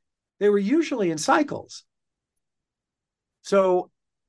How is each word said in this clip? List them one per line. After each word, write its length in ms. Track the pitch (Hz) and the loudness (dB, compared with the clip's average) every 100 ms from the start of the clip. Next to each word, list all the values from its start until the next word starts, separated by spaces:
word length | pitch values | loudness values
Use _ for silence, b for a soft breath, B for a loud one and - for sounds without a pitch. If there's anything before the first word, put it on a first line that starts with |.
| _ _ _ - | _ _ _ -2
They 80 | 208 | 0
were 100 | 202 | 2
usually 520 | 202 311 302 254 180 | 2 0 0 -2 -2
in 60 | 156 | -2
cycles. 680 | - 320 294 107 - - - _ _ _ _ _ _ _ _ _ _ _ _ _ _ _ | 0 0 0 -8 -14 -20 -20 _ _ _ _ _ _ _ _ _ _ _ _ _ _ _
So 480 | - 196 190 180 - _ _ _ | -2 2 2 0 -4 _ _ _